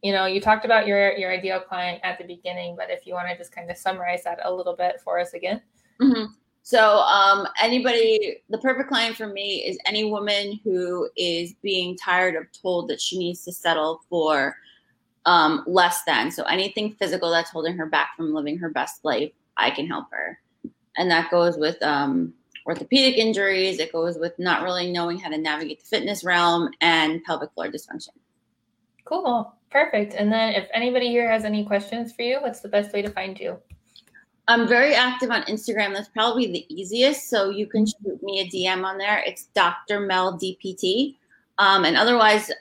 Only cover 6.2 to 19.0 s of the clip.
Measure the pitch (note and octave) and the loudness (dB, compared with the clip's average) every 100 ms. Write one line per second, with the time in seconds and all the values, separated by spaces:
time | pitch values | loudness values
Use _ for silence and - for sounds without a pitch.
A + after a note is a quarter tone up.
6.2 | G#3+ _ _ _ - A#3+ G#3+ G#3 - G3+ | -2 _ _ _ 2 6 8 6 6 6
7.2 | G3 G3 G3 - A3+ B3+ A#3+ A#3 A3+ A3 | 6 4 2 0 2 2 2 4 4 4
8.2 | G3+ - _ A3 C4 C4 C4+ C4+ A3+ A3+ | 0 -8 _ -4 -2 -2 0 0 0 -4
9.2 | A3 G3 G3+ F#3+ - F#3 - G#3+ G#3+ G#3 | -10 -8 -6 -4 -6 -6 -4 -2 -2 -2
10.2 | G#3 G3+ G3+ G#3+ G#3+ F#3 F3+ F3+ E3 - | -2 -2 -2 -6 -2 -2 -2 -4 -4 -2
11.2 | F3 E3+ F3 - G3+ F#3+ F3+ F3+ - F3+ | -2 -2 -6 -8 -4 -2 -4 -8 -2 0
12.2 | F#3 D#3+ D3+ - F#3+ F3 E3+ - - F#3 | 2 -2 -10 -8 -2 -2 -2 -6 -4 -4
13.2 | F3 F3 - F3+ F3+ D#3+ D#3 E3 _ F3 | -4 -6 -12 -6 -2 0 0 -4 _ -2
14.2 | D#3 D3 C#3 - _ _ _ _ _ _ | 2 2 0 -4 _ _ _ _ _ _
15.2 | - F3 D#3 D3+ - F#3 F3 F3 - C3+ | 4 6 6 2 2 4 4 2 0 0
16.2 | C3 F3 - F#3 G3 A3 G#3+ - F#3+ F3 | 0 -4 -2 -2 -2 -4 -6 -4 -4 -2
17.2 | E3+ E3 E3+ E3 D#3+ F3+ D#3+ D#3 D3 - | 0 0 0 -4 -6 -4 -2 0 -2 -4
18.2 | E3 D#3 D3 E3 E3+ D3+ C3 - | -4 -4 -4 -6 -4 -4 -6 -4